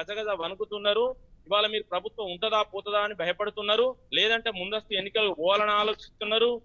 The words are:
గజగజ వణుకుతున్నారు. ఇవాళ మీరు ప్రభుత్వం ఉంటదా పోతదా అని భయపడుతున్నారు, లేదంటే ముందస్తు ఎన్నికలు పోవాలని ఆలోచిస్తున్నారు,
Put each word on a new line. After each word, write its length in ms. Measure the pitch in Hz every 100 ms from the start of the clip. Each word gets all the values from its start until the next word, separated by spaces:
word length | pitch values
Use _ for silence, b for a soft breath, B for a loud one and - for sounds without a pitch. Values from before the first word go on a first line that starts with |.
గజగజ 380 | 165 208 214 190
వణుకుతున్నారు. 760 | 165 190 208 208 208 208 247 254 - - -
ఇవాళ 200 | 202 214
మీరు 180 | 214 -
ప్రభుత్వం 360 | 180 208 - 196
ఉంటదా 300 | 175 220 214
పోతదా 360 | 208 196 208 208
అని 160 | 208
భయపడుతున్నారు, 840 | 196 170 180 208 208 208 220 254 247 -
లేదంటే 380 | 147 208 226 226
ముందస్తు 440 | 190 185 214 -
ఎన్నికలు 360 | 196 196 220 214 165
పోవాలని 320 | 170 202 214
ఆలోచిస్తున్నారు, 920 | 208 208 208 - - 214 220 240 240